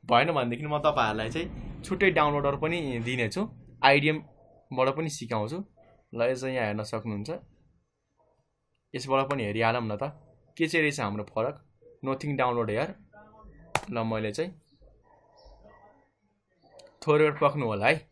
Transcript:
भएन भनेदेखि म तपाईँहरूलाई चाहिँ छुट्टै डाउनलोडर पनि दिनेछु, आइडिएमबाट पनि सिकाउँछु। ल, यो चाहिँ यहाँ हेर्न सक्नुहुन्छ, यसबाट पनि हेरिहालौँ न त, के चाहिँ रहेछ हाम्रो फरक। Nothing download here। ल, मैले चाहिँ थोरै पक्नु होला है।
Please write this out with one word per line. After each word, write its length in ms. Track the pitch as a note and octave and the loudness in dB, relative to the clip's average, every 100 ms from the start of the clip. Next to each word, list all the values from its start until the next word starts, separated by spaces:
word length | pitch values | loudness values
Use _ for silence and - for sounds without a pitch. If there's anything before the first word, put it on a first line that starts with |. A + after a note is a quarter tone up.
भएन 280 | - C4+ E3+ | 4 4 4
भनेदेखि 340 | D3+ A#2+ A#2 D3+ | 2 0 -2 -2
म 120 | D3 | 2
तपाईँहरूलाई 520 | D3+ C3+ A2 G#2+ A2 | 2 2 0 0 -4
चाहिँ 520 | D3+ F3 - - - | -4 -6 -8 -10 -12
छुट्टै 280 | - F#3 G3 | -6 2 4
डाउनलोडर 460 | D#3+ D3 C#3+ C#3+ C#3+ | 4 4 2 0 0
पनि 220 | D#3 E3+ D3 A#2+ | -2 -2 -2 -4
दिनेछु, 400 | A#2 B2+ A2 E3+ A3 - - - | -2 -2 -2 -2 -6 -8 -20 2
आइडिएमबाट 1040 | C3+ C#3+ D3 D#3 - _ - - _ B2+ C3 C#3 | 4 4 2 -2 -8 _ -20 -20 _ 0 0 2
पनि 140 | D#3+ | -4
सिकाउँछु। 480 | - A#2 A2+ G#2+ E3 G3+ _ _ _ _ | -6 -4 -2 -2 -6 -10 _ _ _ _
ल, 80 | A#2 | -2
यो 120 | A#2+ B2+ | 0 0
चाहिँ 180 | C3 | -2
यहाँ 120 | C3 A2 | -2 -2
हेर्न 160 | G#2 | -2
सक्नुहुन्छ, 480 | G#2+ A2 A2 G#2 G#2+ E3 - _ _ _ _ _ _ _ _ _ _ _ _ _ _ | -4 -6 -4 -6 -6 -10 -12 _ _ _ _ _ _ _ _ _ _ _ _ _ _
यसबाट 360 | C3+ C3 C3+ C3+ | -12 0 0 2
पनि 120 | C#3 | -2
हेरिहालौँ 380 | G#2+ G#2+ A2+ A#2+ | -2 2 2 2
न 140 | A2 G#2 | -2 -4
त, 180 | C#3+ - - _ _ - | -6 -8 -20 _ _ -4
के 100 | D#3+ | 0
चाहिँ 160 | E3 | 2
रहेछ 180 | D3+ D3 | 0 0
हाम्रो 240 | G#2+ G#2 | -4 -4
फरक। 380 | G2+ - A#2+ D3 _ _ - - | -6 -4 -4 -6 _ _ -20 -10
Nothing 340 | C3+ C3+ D3 C#3 | -6 -4 -4 0
download 320 | B2 A#2+ A2 | 0 0 0
here। 220 | G#2+ E3 G3 - - - - - - - - - | 0 -2 -6 -20 -20 -20 -20 -20 -20 -8 -8 -4
ल, 140 | A#2 | -4
मैले 280 | A2+ A2 G#2+ | -2 -2 -2
चाहिँ 180 | G#2+ F3 F#3 _ _ - _ _ _ _ _ - - - C6 - _ _ _ _ _ _ _ _ - - _ | -4 -6 -8 _ _ -20 _ _ _ _ _ -20 -20 -20 -20 -20 _ _ _ _ _ _ _ _ -20 -20 _
थोरै 280 | - D3+ D3+ | 4 6 6
पक्नु 360 | C#3+ C#3+ C#3+ A#2+ | 4 2 2 -2
होला 200 | G2+ A2+ | 2 2
है। 80 | D#3 - | 2 -2